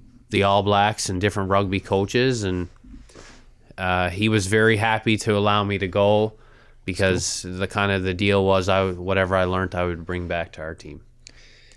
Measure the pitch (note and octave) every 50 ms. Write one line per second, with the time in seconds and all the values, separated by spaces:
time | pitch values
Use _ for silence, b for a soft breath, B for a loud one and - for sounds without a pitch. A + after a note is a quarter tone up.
0 | - - - - - _ - G2 G2 G2 G2 G2+ G2 G2+ G#2 G2+ G2+ G#2 A2 -
1 | - - G2 F2+ F#2 G#2 F#2+ G#2 G2 F#2 G2 G2 G2+ F#2+ F#2 F#2+ - - G#2 G2
2 | G2 G#2 - B2 B2 C3 B2+ A#2 G#2 F#2+ F#2 F2+ F2 - - - - - - B
3 | B B B B B B B B B B B _ - - - - F#2 F#2 F#2 F#2
4 | F2+ F2+ F2 F#2 G#2+ A2 A2 A2 F#2 F#2 G#2 A2 A2 A2+ A2+ G#2 G#2+ A2+ A2 A2
5 | - A#2 A2 G#2 - - G#2+ G2+ G2+ G#2 G#2 G#2 G#2 G2+ G2+ F#2+ G2+ F#2 F2 G#2
6 | G2+ G2+ G#2+ G#2+ G#2+ A2 G#2+ b b b b b b b b b _ - F#2 -
7 | G2 F#2+ F#2 F#2 F2 - - - - F#2 F2+ F2+ G2 F#2+ - G#2+ G2+ G2+ G2 G2
8 | F#2 F#2 F#2 E2+ G#2 G2 G2 G2+ G2 F#2+ F#2+ F#2+ F#2 F#2+ F#2+ F#2+ F#2+ F#2+ F2+ F2
9 | F2+ F#2 F#2+ F#2+ F#2+ F2+ F#2 F#2+ F#2 F2+ F#2 F#2 F#2 F#2 - F2+ F2 F2+ F2 E2+
10 | E2+ E2 F2+ F2+ F2 E2+ F2 E2+ E2 E2+ - - D#2 D#2+ E2 - - D#2+ C#2+ -
11 | - - _ _ b b b b b b b b b b b